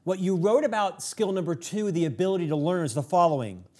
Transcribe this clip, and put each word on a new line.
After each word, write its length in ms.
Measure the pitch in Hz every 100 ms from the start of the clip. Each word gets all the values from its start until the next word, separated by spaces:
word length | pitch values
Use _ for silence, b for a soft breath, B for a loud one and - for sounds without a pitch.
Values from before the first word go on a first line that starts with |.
what 140 | 175 190
you 180 | 185 185
wrote 280 | 196 254
about 380 | 294 214 196 -
skill 300 | - - 196
number 220 | 190 165
two, 360 | 165 - 208 208
the 140 | 170
ability 440 | 165 120 190 190 160
to 80 | 151
learn, 280 | 151 180
is 80 | 156
the 100 | 120
following. 640 | 131 180 170 143 110 90 90